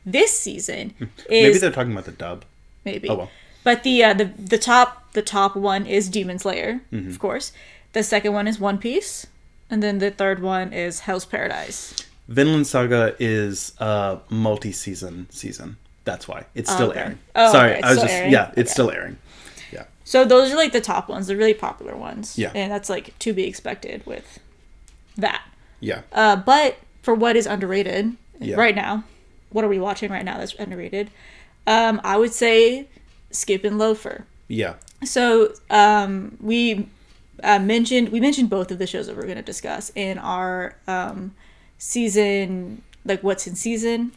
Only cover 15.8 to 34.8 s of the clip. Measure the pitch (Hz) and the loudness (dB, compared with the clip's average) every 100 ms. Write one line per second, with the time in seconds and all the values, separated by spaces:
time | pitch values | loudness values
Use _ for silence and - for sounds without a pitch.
15.8 | _ _ - 90 - 90 - - - 185 | _ _ -10 -10 -10 -14 -12 -8 -4 0
16.8 | 104 - - - _ - 226 196 113 - | 0 -2 -8 -12 _ 4 8 8 8 6
17.8 | 127 131 226 180 185 117 92 - 120 - | 4 4 4 2 4 4 4 0 0 2
18.8 | 113 87 90 - - - - - - - | 0 -2 -10 -14 -20 -20 -20 -20 -18 -18
19.8 | - _ - 262 247 254 269 302 302 240 | -18 _ 2 4 8 8 6 4 2 0
20.8 | 214 185 - 190 190 202 220 214 - - | -2 -4 -4 -6 -4 2 2 2 -2 -10
21.8 | - - - 208 214 226 208 208 196 202 | -12 -12 -12 -12 -10 -6 -4 -4 -6 -6
22.8 | 202 180 - - 226 190 185 - - - | -6 -8 -8 -8 -4 -2 -4 -6 -10 -10
23.8 | - - - - - - _ _ - - | -12 -14 -14 -14 -16 -20 _ _ -20 -20
24.8 | - - _ - 101 - - - _ - | -20 -20 _ -6 -4 -4 -10 -20 _ -12
25.8 | 104 - - - 214 196 214 285 277 - | -8 -8 -4 2 4 4 4 4 4 -2
26.8 | - - - 220 233 226 220 202 185 190 | -12 -8 -2 2 4 2 2 -2 -2 -2
27.8 | 190 185 226 240 - - - 208 233 202 | -2 -2 -4 -6 -16 -12 -4 0 2 0
28.8 | - 214 - - _ - - 214 214 190 | -2 -6 -8 -18 _ -20 -8 -2 0 0
29.8 | 196 - 208 190 185 190 190 - 196 180 | -2 -6 -6 -6 -8 -8 -10 -10 -12 -12
30.8 | 175 196 208 - - - - _ 220 226 | -8 -8 -8 -12 -20 -20 -20 _ 2 4
31.8 | 226 214 196 202 233 - 233 226 233 262 | 4 0 0 2 2 2 4 6 6 4
32.8 | 285 - - - - - - 190 208 214 | -8 -20 -20 -20 -12 -6 -2 -2 0 0
33.8 | 220 214 - - - - - 110 90 - | 0 0 -6 -14 -16 -20 -8 -4 -4 -8